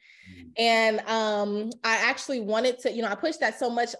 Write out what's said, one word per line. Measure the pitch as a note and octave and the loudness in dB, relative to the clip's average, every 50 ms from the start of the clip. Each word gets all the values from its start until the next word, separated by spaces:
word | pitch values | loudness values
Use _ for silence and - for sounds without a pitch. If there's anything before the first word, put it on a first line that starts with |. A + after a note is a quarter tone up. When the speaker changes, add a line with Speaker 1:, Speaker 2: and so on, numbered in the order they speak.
| _ - - - - F#3+ | _ -20 -20 -20 -20 -20
Speaker 1:
Mm-hmm. | F#3 - E3 - - A3+ | -20 -20 -20 -8 -2 2
Speaker 2:
And, | A#3 A#3 A3+ A3+ A3 A3 G#3+ G#3+ G#3 G#3+ | 4 4 4 6 4 4 2 0 -2 -2
um, | A3 A3+ G#3+ G#3+ G#3 G#3 G#3 G#3 G3+ G#3 G#3+ A3+ B3 - - | 0 0 2 0 0 0 0 0 -2 -2 -4 -6 -6 -4 0
I | A3+ A3 | 0 2
actually | G3+ A3 A#3+ C4+ - - - C4+ A#3+ | 2 2 0 0 -2 -4 -4 -4 -4
wanted | G#3 G3+ G#3+ A3+ B3+ B3+ B3 B3 | -2 0 0 2 2 0 0 0
to, | - A#3 | -2 -2
you | G#3+ A#3+ | -2 -2
know, | A3+ G3 | -2 -2
I | G3+ | -2
pushed | - E4+ D#4 E4 - | -2 -2 -4 -2 -2
that | C#4 A3 A3 - | -2 -2 -2 -2
so | C4 A#3+ | -4 -2
much | A#3 A#3+ A#3+ A#3 - | 0 0 -2 -2 -4